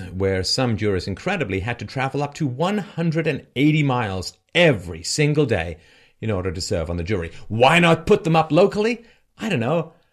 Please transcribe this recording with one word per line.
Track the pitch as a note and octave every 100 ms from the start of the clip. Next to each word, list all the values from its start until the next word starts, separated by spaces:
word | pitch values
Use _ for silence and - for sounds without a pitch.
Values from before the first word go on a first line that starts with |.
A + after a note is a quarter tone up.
| F2+
where | F#2 F#2+ F#2+
some | F#2 - B2 G2+
jurors, | G#2+ F#2 G2+
incredibly, | F#2 F3+ G3 G#2+ F#2+
had | A2 A#2
to | G#2
travel | C3+ C3 C#3
up | C#3+
to | - C#3+
one | B2 F3+ G#3
hundred | - - E3+ D#3+ D#3+
and | C#3 - B2
eighty | D3 D3+
miles | C#3+ B2 G#2+ F#2 - - _
every | E3+ E3+ G#2 F2 E2
single | - - D3 D3+ C3+
day | G2 E2+ D#2 _ _ _ -
in | A2
order | F#2+ F#2
to | E2+
serve | - F#2 D#2+
on | F2
the |
jury. | E2+ G2+ E2 - -
Why | A2 B2+ E3+
not | E3+ E3
put | - G3+
them | E3 D#3+
up | D#3
locally? | D3+ G3 G3+ A3 A#3 - _ _ -
I | A3
don't | D3
know. | A#2 E3 D#3 _ _